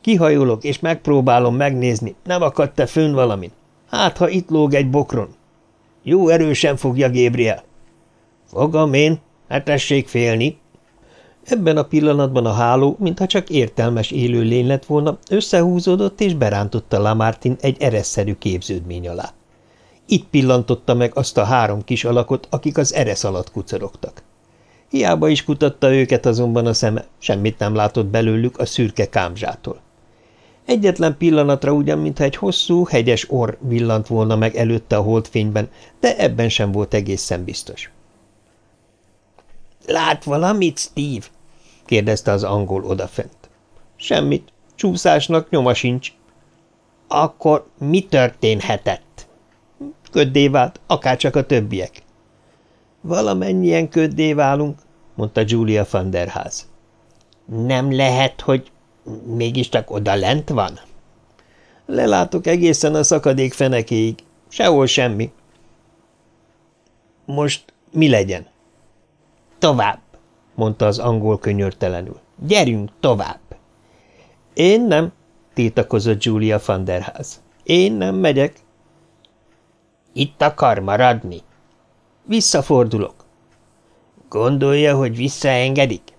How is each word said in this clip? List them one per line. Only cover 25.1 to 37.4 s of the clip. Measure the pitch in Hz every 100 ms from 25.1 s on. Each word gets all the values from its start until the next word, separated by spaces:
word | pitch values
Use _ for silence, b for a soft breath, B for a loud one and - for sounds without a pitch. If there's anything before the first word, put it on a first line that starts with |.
| 165 156
is | 147
kutatta | - 143 143 - 135
őket | 135 127 123 127
azonban | 113 120 117 117
a |
szeme, | 110 113 107 - _
semmit | - 101 101 -
nem | 104 107
látott | 104 - 101
belőlük | 113 113 110 123 -
a | 123
szürke | - 113 - 101
kámzsától. | 107 87 92 - - - - _ _ b b b b b b -
Egyetlen | 240 202 175 160 143
pillanatra | 170 151 143 139 139
ugyan, | 147 147 151
mintha | 156 139
egy | 143 -
hosszú, | 196 180 - 175 180
hegyes | 131 117 113 -
orr | 131 113 -
villant | 131 117 117 110 107
volna | 113 110 110
meg | 113 117
előtte | 117 113 - 104
a |
holdfényben, | 104 113 110 117 107 107 - B B _
de | - -
ebben | 160 113 117
sem | - 101
volt | 98 104
egészen | 107 101 95 - 87